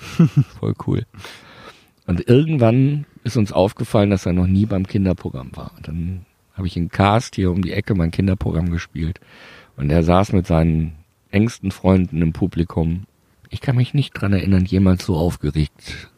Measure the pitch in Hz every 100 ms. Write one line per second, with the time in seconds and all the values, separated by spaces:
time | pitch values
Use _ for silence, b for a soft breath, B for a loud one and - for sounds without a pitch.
0 | - - 160 - 123 - - - - -
1 | - - B B B B B B B _
2 | - 87 - 123 160 156 113 120 135 147
3 | 143 - - 117 104 - 95 - 117 117
4 | 101 98 - 90 90 95 107 101 95 104
5 | 95 85 87 67 64 - - - - 80
6 | 85 92 90 _ _ - 95 87 82 -
7 | 98 107 - - 92 90 87 - - 101
8 | 85 85 98 92 - 82 87 85 - -
9 | 80 90 B B B B B - 71 80
10 | 82 90 101 101 87 82 80 80 80 80
11 | _ _ _ 98 113 - 98 - 180 95
12 | 90 78 82 82 92 - 85 - 82 85
13 | 101 _ _ _ - - - 123 123 147
14 | 135 - 101 98 85 98 92 92 95 90
15 | - 87 87 - 71 76 73 _ - -
16 | -